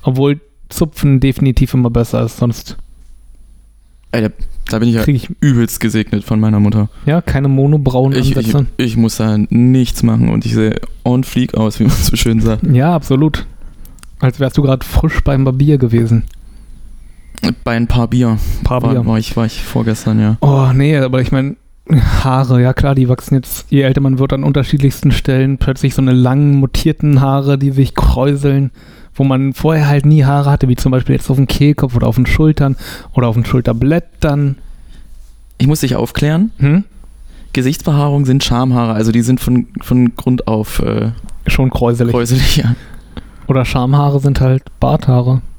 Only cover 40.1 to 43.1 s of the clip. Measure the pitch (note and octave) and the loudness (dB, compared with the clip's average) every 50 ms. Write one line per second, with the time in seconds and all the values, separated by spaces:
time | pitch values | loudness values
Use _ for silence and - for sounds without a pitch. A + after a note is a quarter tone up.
40.1 | A#2+ - - - B2+ B2 - - A2+ G#2+ G#2+ - - - - A2 G#2+ G#2+ A2 A2 | 0 -2 -2 -2 -2 -2 -2 -2 -2 -2 -4 -4 -4 -2 -2 -2 -2 -2 -2 -4
41.1 | A#2 - - - - - - - - - C3+ C3 - A#2 B2 A#2 A#2+ A#2+ B2 A#2 | -6 -8 -12 -14 -14 -8 -4 -2 0 0 0 0 0 0 0 0 0 0 0 0
42.1 | A#2+ B2 A#2+ A#2+ B2 C3 B2+ - - D3+ - A#2+ A#2+ - - - - - - - | 0 -2 0 0 2 2 2 4 2 2 2 0 -2 -2 -6 -20 -20 -20 -20 -18